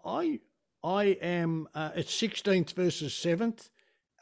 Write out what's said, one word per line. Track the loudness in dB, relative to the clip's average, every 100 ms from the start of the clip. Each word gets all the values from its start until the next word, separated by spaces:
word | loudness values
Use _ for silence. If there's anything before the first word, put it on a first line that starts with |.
| -6
I, | -2 -2 -4 _ _ _ _
I | -2 2 4 2
am, | 0 0 0 0 -4
uh, | -6 -6 -4
it's | -4
sixteenth | -2 -2 -2 2 4 2
versus | 0 0 0 -6
seventh. | -2 0 2 0 -2 -12 _ _ _ _ _